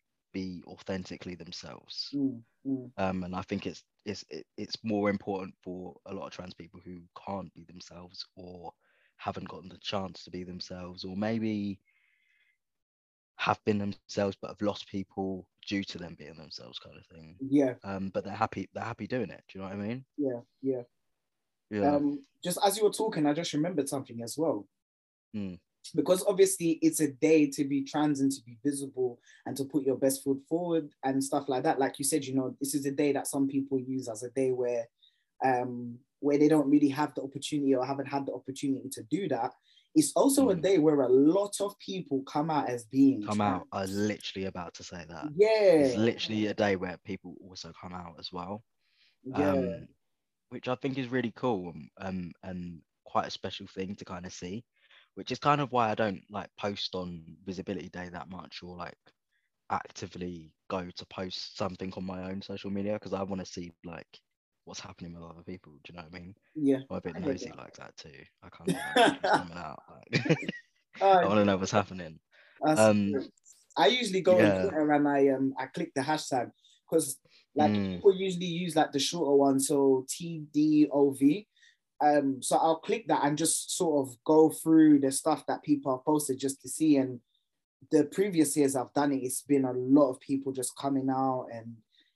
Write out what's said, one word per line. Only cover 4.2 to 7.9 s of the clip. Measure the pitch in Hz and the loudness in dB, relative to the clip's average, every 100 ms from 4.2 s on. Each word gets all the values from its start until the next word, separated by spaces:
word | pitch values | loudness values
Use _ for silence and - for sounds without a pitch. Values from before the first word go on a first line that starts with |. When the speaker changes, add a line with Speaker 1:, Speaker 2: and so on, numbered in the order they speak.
| - | -10
Speaker 1:
it, | 78 - - | -16 -16 -14
it's | 104 - | -12 -10
more | 113 104 101 | -4 -2 0
important | 98 - 95 95 - | -2 -4 -8 -8 -14
for | 92 90 90 - 92 | -14 -12 -12 -16 -14
a | |
lot | 98 67 | -12 -12
of | |
trans | - 90 - | -14 -16 -16
people | 82 90 | -20 -20
who | 90 90 87 - - | -18 -18 -18 -18 -10
can't | 98 87 | -10 -10
be | - 82 | -16 -20
themselves | 87 - | -20 -18